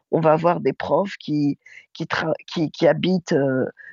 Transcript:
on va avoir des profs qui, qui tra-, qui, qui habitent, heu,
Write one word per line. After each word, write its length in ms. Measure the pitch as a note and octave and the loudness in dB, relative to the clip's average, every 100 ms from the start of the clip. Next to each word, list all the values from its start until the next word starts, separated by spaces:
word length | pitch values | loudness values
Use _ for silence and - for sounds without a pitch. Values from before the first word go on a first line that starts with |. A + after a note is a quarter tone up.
| _ | _
on 100 | D#3+ | 0
va 120 | D#3+ | 4
avoir 280 | D#3+ E3 E3 | 4 2 0
des 120 | C3 | -2
profs 440 | C3+ - D3 G3 - | -4 -2 -2 -2 -6
qui, 400 | - D3+ C#3+ - _ - _ | -6 -2 0 -2 _ -20 _
qui 120 | - | -12
tra-, 300 | E3 - E3+ - - | -6 -4 -4 -6 -6
qui, 180 | - D#3 | -4 -4
qui 160 | - D#3+ | 0 2
habitent, 460 | D3 E3+ F#3 - | 2 0 -2 0
heu, 360 | D#3 C#3 C3 B2 - - | 0 2 0 -2 -6 -20